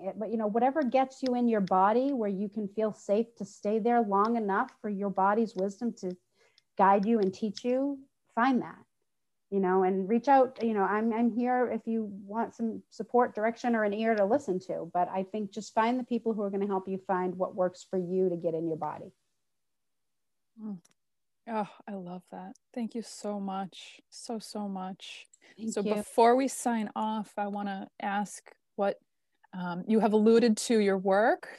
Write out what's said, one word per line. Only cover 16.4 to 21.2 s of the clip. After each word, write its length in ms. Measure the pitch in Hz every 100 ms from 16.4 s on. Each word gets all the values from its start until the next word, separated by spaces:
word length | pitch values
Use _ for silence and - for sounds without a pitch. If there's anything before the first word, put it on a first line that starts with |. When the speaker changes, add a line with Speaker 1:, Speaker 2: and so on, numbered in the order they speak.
Speaker 1:
are 80 | 202
gonna 180 | 196 202
help 200 | 190 190
you 120 | 190 -
find 300 | 185 180 185
what 200 | 185 214
works 300 | 180 180 -
for 80 | 190
you 320 | 175 185 185
to 80 | 170
get 160 | 170
in 140 | 160 165
your 100 | 160
body. 340 | 156 151 190 - _ _ _ _ _ _ _ _ _ _ _ _ _ -
Speaker 2:
Mm. 160 | 214 190 - _ _ _